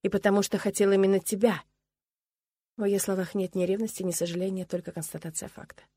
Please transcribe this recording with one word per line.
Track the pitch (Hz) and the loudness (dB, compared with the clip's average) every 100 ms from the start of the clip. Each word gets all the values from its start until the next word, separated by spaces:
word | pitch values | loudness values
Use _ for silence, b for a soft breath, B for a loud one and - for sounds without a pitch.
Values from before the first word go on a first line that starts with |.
И | 202 | 0
потому | 196 202 202 | 2 4 4
что | 196 202 | 2 0
хотел | 208 - 202 | -2 2 4
именно | 196 190 196 | 6 6 4
тебя. | - 202 233 175 - _ _ _ _ _ _ _ _ _ _ - | 0 0 2 0 -8 _ _ _ _ _ _ _ _ _ _ -4
В | |
ее | 202 196 | 0 0
словах | 196 190 180 | 0 -2 -2
нет | 202 180 | -2 -2
ни | 190 | -2
ревности, | 180 196 220 - | 0 0 -2 -4
ни | 185 | -4
сожаления, | 170 170 170 185 190 180 | -2 -2 -2 -4 -4 -4
только | 175 170 | -6 -6
констатация | 170 156 160 165 160 - | -10 -10 -10 -10 -10 -10
факта. | - - - _ | -14 -20 -20 _